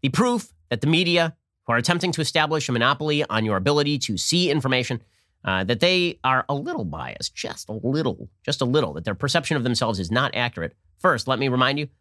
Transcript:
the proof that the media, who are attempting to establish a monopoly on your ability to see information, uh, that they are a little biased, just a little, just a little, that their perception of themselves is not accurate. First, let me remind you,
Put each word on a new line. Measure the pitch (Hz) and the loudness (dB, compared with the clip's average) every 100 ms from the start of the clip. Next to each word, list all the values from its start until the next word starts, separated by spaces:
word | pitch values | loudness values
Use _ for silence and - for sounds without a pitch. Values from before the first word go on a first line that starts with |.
the | 135 | 0
proof | 170 247 240 - _ - | 2 2 0 -4 _ -6
that | 120 | -2
the | 147 | 2
media, | 165 175 170 160 - _ _ | 2 4 2 0 -4 _ _
who | - | -2
are | 117 | 0
attempting | 120 165 180 | 2 2 0
to | 156 | -2
establish | 143 160 151 156 - | 0 2 2 0 0
a | |
monopoly | 117 127 143 151 147 | 2 2 2 0 0
on | - 110 | 0 0
your | 107 98 | 2 2
ability | 123 147 143 143 | 2 2 2 -2
to | - 92 | -2 -4
see | - 175 175 | 0 0 2
information, | 147 131 127 123 120 - _ _ _ | 0 0 0 -2 -6 -10 _ _ _
uh, | - 95 | -2 -2
that | 95 120 | 0 2
they | 175 185 175 - | 2 2 0 -2
are | 131 131 - | 0 0 0
a | |
little | 143 320 339 | -4 -4 -6
biased, | 87 156 - - - | -6 -8 -10 -10 -10
just | - - - - | -10 -10 -10 -10
a | |
little, | 110 120 151 139 - - _ | -6 -2 0 -2 -4 -10 _
just | - - | -6 -2
a | |
little, | 123 147 90 | 0 2 0
that | 76 | -4
their | 104 | -6
perception | 95 139 170 - 147 | -4 0 0 0 -2
of | |
themselves | 123 113 117 95 | 0 0 0 -2
is | 90 | 0
not | 120 139 | 0 0
accurate. | 120 120 - - - _ _ | -2 -4 -4 -8 -10 _ _
First, | 185 123 131 | 0 2 0
let | 131 | 0
me | 135 | 0
remind | 127 127 143 | 2 2 0
you, | 143 _ | -6 _